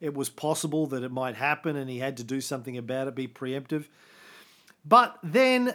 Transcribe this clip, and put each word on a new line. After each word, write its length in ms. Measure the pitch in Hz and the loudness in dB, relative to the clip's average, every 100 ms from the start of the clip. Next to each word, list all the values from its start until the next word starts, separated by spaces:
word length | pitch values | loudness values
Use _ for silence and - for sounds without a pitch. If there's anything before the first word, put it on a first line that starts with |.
it 140 | 156 | -6
was 140 | 143 135 | -4 -6
possible 580 | - 151 156 160 156 147 | -4 -2 -2 0 0 0
that 160 | 131 | -2
it 80 | 127 | -4
might 240 | 127 127 | -4 -4
happen 400 | 110 143 147 165 | -2 -2 0 -2
and 140 | 143 131 | -4 -4
he 100 | 123 | -4
had 200 | 135 123 | -4 -6
to 40 | |
do 160 | 113 135 | -6 -6
something 360 | - 131 120 123 | -4 -6 -6 -8
about 320 | 120 131 135 | -6 -4 -4
it, 60 | |
be 120 | 127 127 | -6 -8
preemptive. 600 | - 127 135 131 156 147 _ - - - - - _ _ _ | -8 -6 -6 -4 -6 -6 _ -20 -20 -20 -20 -20 _ _ _
But 340 | 151 226 233 - | 6 6 6 0
then 520 | 165 214 262 254 247 | 0 4 6 6 2